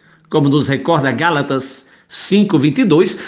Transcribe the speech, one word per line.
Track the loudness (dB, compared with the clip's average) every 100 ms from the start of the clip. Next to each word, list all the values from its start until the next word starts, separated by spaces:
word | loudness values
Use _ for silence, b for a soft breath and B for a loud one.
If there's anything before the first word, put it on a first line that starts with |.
| b b _
como | 0 2
nos | 2 0
recorda | -2 0 0 0
Gálatas | 0 0 -2 -2 -4 -6 -12 -18 b b
cinco, | -10 0 2 2 2
vinte | 0 0
e |
dois, | 2 2 2 -2